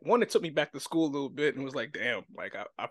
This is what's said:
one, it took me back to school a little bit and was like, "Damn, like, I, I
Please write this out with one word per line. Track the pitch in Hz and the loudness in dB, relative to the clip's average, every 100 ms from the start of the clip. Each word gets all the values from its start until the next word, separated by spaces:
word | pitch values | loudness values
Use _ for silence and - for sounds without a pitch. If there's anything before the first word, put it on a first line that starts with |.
one, | 156 233 | 2 4
it | 226 | 6
took | 233 | 2
me | 165 | 2
back | 151 147 | 0 -2
to | 139 | -2
school | - 165 160 | -2 2 2
a | |
little | 143 135 | 2 -4
bit | 123 147 | 0 0
and | 127 | 0
was | 139 131 | -4 -6
like, | 113 | -6
"Damn, | - 113 107 - - | -4 -2 -2 -6 -10
like, | 98 101 | -10 -8
I, | - - | -10 -8
I | - | -8